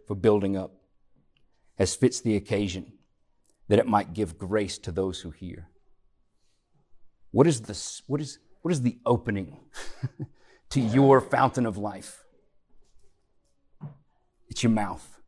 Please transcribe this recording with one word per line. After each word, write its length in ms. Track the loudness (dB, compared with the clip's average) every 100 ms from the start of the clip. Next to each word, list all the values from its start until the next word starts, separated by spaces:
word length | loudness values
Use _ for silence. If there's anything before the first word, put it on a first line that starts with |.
| -10
for 80 | 0
building 420 | 4 4 2 -2
up." 200 | -6 -12 _ _ _ _ _ _ _ _ _ -2
As 160 | -2 2
fits 260 | 2 2
the 140 | 0 0
occasion, 580 | 0 -2 0 -4 -10 -20 _ _ _ _ _ _ 2
that 100 | 2
it 80 | 4
might 260 | 2 0
give 240 | -4 -4 -6
grace 400 | -4 -2 -2 -6
to 120 | -8
those 300 | -4 -4 -4
who 100 | -12
hear." 380 | -14 -14 -14 -18 _ _ _ _ _ _ _ _ _ _ _ _ -20 -20 _ -6
What 160 | 4 4
is 140 | 4
this, 400 | -4 -12 -12 -14 -6
what 140 | -6
is, 180 | -6 -14 _ -10
what 100 | -4
is 100 | 0
the 160 | 0 -2 0
opening 540 | 0 0 -4 -6 -14 _ -14 -12 -8 -10 -10
<laughs> 540 | -14 -14 _ _ -4
to 120 | -2
your 400 | 2 4 8 6
fountain 440 | 6 0 0 0 -4
of 120 | -4
life? 480 | -8 -10 -16 -20 _ _ _ _ _ -20 -20 -20 -20 _ _ _ _ _ _ _ -20 -20 _ _ _ _ -14
It's 160 | -2
your 80 | 0
mouth. 480 | 0 -2 -8 -16 -20